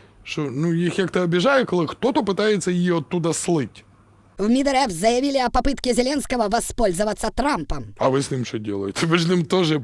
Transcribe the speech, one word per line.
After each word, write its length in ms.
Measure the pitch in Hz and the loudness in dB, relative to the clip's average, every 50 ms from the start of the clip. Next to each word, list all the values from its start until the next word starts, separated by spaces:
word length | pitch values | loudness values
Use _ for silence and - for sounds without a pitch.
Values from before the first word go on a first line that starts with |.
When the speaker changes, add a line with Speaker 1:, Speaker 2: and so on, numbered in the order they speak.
| - - _ - - | -20 -20 _ -20 -14
Speaker 1:
що, 260 | - - - 151 139 | -10 -6 -6 -4 -4
ну, 220 | 120 139 160 170 165 | -4 -2 0 0 0
їх 260 | 165 175 170 - - | 0 0 0 0 0
як-то 220 | 190 165 - 185 | -2 0 0 0
обіжає, 440 | 180 170 165 180 - 262 277 269 226 | 0 2 2 2 2 4 4 2 2
коли 220 | - 180 175 165 135 | 2 0 0 0 -2
хто-то 360 | - - - 254 - 311 233 | -2 -2 -2 0 0 0 0
питається 480 | 196 190 185 208 214 214 190 - 185 | 0 0 0 0 2 0 0 0 0
її 200 | 180 175 175 180 | 0 0 2 2
оттуда 420 | 170 170 - - - 175 160 170 151 | 0 0 -2 -2 -4 -2 0 -2 -2
слить. 520 | - - - 170 156 127 - - - - - - - _ _ _ - _ _ _ - | -2 0 0 0 0 0 -2 -8 -14 -20 -20 -20 -20 _ _ _ -20 _ _ _ -4
Speaker 2:
В 100 | 190 214 | 0 2
мид 180 | 240 262 277 285 | 2 2 2 2
Р 80 | 269 | 2
Ф 160 | 254 277 233 | 2 0 0
заявили 460 | 175 156 196 226 240 247 269 285 269 269 | 0 0 2 2 2 4 2 0 0 0
о 120 | 247 240 | 0 2
попытке 440 | - 262 240 277 277 - - 254 240 | 2 2 2 2 0 0 -2 0 0
Зеленского 540 | 226 247 262 302 285 - - 254 247 214 202 | 2 0 0 -2 -2 -2 -2 -2 -2 0 0
воспользоваться 840 | 214 233 - - - - 233 196 170 175 208 214 202 - - 214 | 0 -2 -2 -2 0 0 0 2 2 0 0 -2 -2 -2 -4 -4
Трампом. 540 | - - 240 294 277 175 147 - - 143 123 104 98 - | -2 -2 0 0 -2 -2 -4 -4 -6 -6 -8 -10 -4 0
Speaker 1:
А 120 | 117 135 | 2 2
ви 120 | 131 139 | 2 2
з 100 | 139 - | 0 -2
ним 140 | 135 127 120 | -4 -6 -4
що 120 | - - 110 | -6 -6 -6
ділаєте? 480 | 107 101 101 98 98 98 98 - - | -6 -6 -4 -4 -4 -4 -4 -2 0
Ви 120 | 165 165 175 | 2 2 2
ж 120 | 165 165 | 2 2
ним 160 | 185 180 160 | 2 0 0
теж 320 | - 180 185 180 156 156 147 | 2 0 2 2 2 0 -2